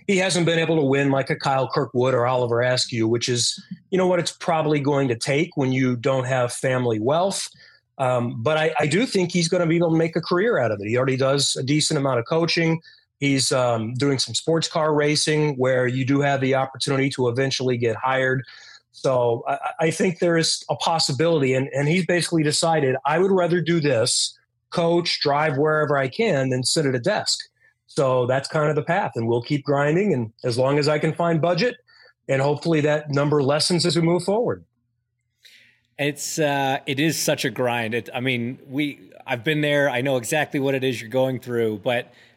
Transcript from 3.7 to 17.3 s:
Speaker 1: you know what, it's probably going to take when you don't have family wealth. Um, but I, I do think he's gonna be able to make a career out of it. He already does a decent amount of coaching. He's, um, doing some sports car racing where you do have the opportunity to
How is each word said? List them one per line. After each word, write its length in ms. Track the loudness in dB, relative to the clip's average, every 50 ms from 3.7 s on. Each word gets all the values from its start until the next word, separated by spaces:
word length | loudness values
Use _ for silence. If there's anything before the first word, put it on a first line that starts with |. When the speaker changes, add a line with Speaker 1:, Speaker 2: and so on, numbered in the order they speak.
| -16 -16 -10 -2
Speaker 1:
you 80 | 0 2
know 80 | 2
what, 140 | 4 2 2
it's 140 | 0 -2 -6
probably 480 | -8 -4 -2 0 0 2 2 0 0
going 260 | 2 0 0 2 2 0
to 80 | 0
take 400 | -2 -2 -2 0 0 0 -2 -2
when 160 | -2 0 0
you 240 | 2 2 2 0 0
don't 300 | 0 0 0 0 0 0
have 260 | 0 0 0 0 -2
family 480 | -2 -2 -2 0 0 0 0 0 0 0
wealth. 480 | 0 0 0 2 0 0 -2 -4 -8 -10 -12 -18 -20 -20 -20 _ _ _ _ -4
Um, 440 | -2 0 0 0 -2 -2 -4 -4 -2
but 140 | 0 0 2
I, 160 | 0 0 0 0
I 80 | -2 0
do 180 | 2 0 0
think 260 | 0 0 0 -2 0
he's 160 | 0 0 0 0
gonna 180 | 0 0 0
be 120 | 2 2 2
able 140 | 2 2
to 60 | 2 2
make 200 | 2 0 0 -4
a 40 |
career 360 | -2 0 0 0 2 2 0 2
out 140 | 0 0
of 100 | -2 -2
it. 80 | -4 -2
He 80 | 0 0
already 200 | 2 2 0 0
does 380 | 2 2 2 2 0 0 -2
a 80 | -4 -2
decent 340 | 0 0 0 2 0 0 0
amount 220 | 0 0 0 -2
of 60 | -2
coaching. 560 | 0 0 0 0 0 0 0 0 0 0 -2 -4 -12 -20 _ _ _ _ -4
He's, 320 | -2 0 0 2 0 0 0
um, 400 | 0 2 2 0 0 -2 -4 -4
doing 260 | -2 0 0 0 0
some 160 | -2 -4 -4
sports 320 | -6 -2 0 0 0 0 -2
car 260 | -2 0 0 2 2
racing 640 | 2 2 2 0 0 0 0 0 2 0 0 0
where 320 | 0 0 2 2 2 0 0
you 160 | 0 -2 0
do 140 | 0 2 2
have 220 | 2 2 0 0
the 140 | 0 0 2
opportunity 540 | 0 0 -2 -4 -8 -4 -2 0 0 0 0
to 180 | 0 0 0 0